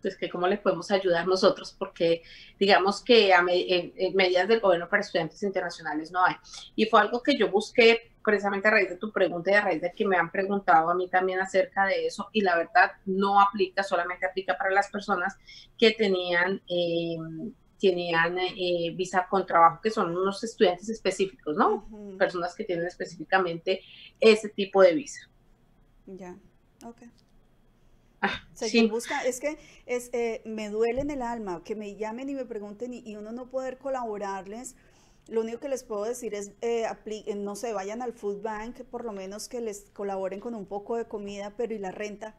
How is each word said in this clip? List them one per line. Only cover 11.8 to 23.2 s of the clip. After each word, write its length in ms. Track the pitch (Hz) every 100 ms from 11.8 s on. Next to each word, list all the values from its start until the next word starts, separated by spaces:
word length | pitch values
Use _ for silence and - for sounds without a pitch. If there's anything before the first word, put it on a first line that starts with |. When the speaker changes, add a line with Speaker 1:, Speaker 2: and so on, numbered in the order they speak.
| 196
Speaker 1:
de 200 | 180 165
eso, 220 | - -
y 100 | 220
la 140 | 196 170
verdad 360 | 160 180 196 - -
no 320 | 190 202 202
aplica, 420 | 196 214 185 -
solamente 440 | 190 180 175 180 185
aplica 300 | 190 190 185
para 120 | 196
las 180 | 196 196
personas 460 | 208 196 190 185 - - - - _
que 140 | 226
tenían, 680 | 214 208 185 180 175 180 196 _
eh, 480 | 175 170 170 170 165 160 160 180 - _ _
tenían, 580 | 196 175 175 165 170 180
eh, 540 | 185 190 180 175 170
visa 320 | 165 180 190 185
con 180 | 190 185
trabajo, 340 | 175 165 160
que 80 | 220
son 240 | 220 180
unos 280 | 175 190 196
estudiantes 440 | 226 - 202 180 208
específicos, 680 | 226 196 180 190 - - 151
¿no? 300 | 320 415 -
Speaker 2:
Ujú. 280 | 214 208 190
Speaker 1:
Personas 360 | 190 180 175
que 100 | -
tienen 220 | 208 170 175
específicamente 960 | - 185 170